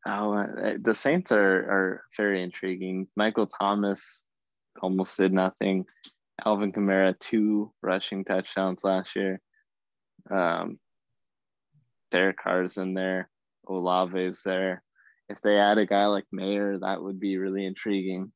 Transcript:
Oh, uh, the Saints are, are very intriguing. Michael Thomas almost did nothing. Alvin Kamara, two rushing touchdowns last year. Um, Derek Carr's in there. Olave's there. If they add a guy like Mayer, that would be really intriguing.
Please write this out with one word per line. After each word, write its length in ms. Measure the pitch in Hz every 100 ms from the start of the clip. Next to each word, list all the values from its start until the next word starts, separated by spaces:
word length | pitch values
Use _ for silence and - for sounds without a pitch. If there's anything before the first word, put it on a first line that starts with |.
| -
Oh, 280 | 101 104
uh, 400 | 104 101 - 104 101
the 140 | 113
Saints 380 | 107 139 165 180
are, 80 | 110
are 640 | 98 92 - 98 95 95 - -
very 260 | 104 98
intriguing. 640 | 90 - 95 92 92 92 95 -
Michael 300 | 107 110 104
Thomas 800 | - 101 104 101 98 - - - _ _ _ _ -
almost 340 | 95 95 92 -
did 160 | 95
nothing. 540 | 95 92 - 101 95 92 _ - _ _ -
Alvin 260 | - 104 104
Kamara, 480 | 95 98 95 95 92
two 540 | - 113 107 104 107 _
rushing 420 | 101 92 - 98
touchdowns 600 | 95 95 95 - 95 92
last 320 | 98 95 92 -
year. 240 | 98 95 _ _ _ _ _ _ _ _ -
Um, 480 | 98 87 85 85 90 _ _ _ _ _ _ _ _ _ _ _ _ _
Derek 260 | - 95 92
Carr's 400 | - 92 90 -
in 160 | 92
there. 360 | 92 95 92 92 _ _ _ -
Olave's 760 | 92 90 90 92 92 92 92
there. 400 | - 92 95 92 _ _ _ _ _
If 120 | 104
they 180 | 107 101
add 200 | 101 107
a 80 | 101
guy 200 | 101 104
like 200 | 101 -
Mayer, 480 | 95 95 101 101 98
that 240 | 95 95
would 160 | 90 95
be 180 | 101 95
really 280 | 95 95 95
intriguing. 640 | 95 113 98 92 92 95